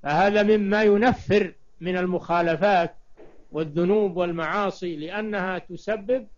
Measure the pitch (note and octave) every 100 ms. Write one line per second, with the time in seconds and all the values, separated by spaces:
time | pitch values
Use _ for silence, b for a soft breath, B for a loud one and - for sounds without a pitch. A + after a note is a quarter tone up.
0 | C#3+ D3+ G3 G#3 G#3 G#3+ G3+ G#3 G#3+ G3+
1 | A#3+ - - G3+ F#3+ - - - E3 F3+
2 | F3+ F3+ - E3+ E3+ D#3+ G3+ F#3+ E3+ -
3 | - - - - - D3+ D#3+ D3 F3+ G#3
4 | G3+ F3 F3 E3+ D#3 F#3+ G3+ F#3+ F3+ D#3+
5 | D#3 G3 A3 G#3 F#3 F3+ - E3+ - G#3+
6 | G3 B3+ G#3+